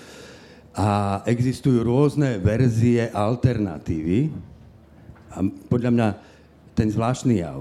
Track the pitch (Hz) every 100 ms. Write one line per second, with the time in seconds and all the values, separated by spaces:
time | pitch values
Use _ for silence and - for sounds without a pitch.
0 | - - - - - - - - 104 101
1 | 101 98 110 117 127 120 139 120 120 123
2 | 147 147 139 110 95 113 131 113 120 120
3 | 117 101 104 123 135 113 101 76 - 80
4 | 80 98 151 - - - - - - -
5 | - - - - 95 - - 123 120 120
6 | 110 98 - - - _ - - 110 107
7 | 113 131 131 107 82 67